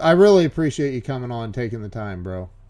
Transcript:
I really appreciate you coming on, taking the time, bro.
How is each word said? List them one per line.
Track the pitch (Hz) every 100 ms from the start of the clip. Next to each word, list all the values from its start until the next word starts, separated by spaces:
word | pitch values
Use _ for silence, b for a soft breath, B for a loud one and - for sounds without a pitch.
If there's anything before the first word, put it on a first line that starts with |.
I | 165
really | 170 202 190 160
appreciate | - 160 - 139
you | 127
coming | 127 131 123
on, | 120 113
taking | 110 117 113
the | 104
time, | 110 104 92
bro. | 90 92 92 - -